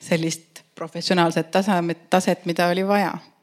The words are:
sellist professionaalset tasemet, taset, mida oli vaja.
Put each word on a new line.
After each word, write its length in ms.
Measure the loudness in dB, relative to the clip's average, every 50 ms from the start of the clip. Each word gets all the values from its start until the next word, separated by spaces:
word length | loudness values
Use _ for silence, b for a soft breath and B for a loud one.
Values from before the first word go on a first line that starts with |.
| -2
sellist 600 | -2 -2 -2 -2 -4 -6 -6 -12 _ _ -20 _ _ _
professionaalset 800 | -14 -14 -12 -10 -8 -2 0 2 4 2 2 2 0 -4 0 0
tasemet, 540 | 0 2 2 0 0 0 -2 -4 -6 -4 _
taset, 320 | 0 0 2 0 -2 -2 -2 -4
mida 180 | -2 0 2
oli 160 | 2 2 0 0
vaja. 320 | 2 2 2 2 0 -4 -8 -14 -18 _ _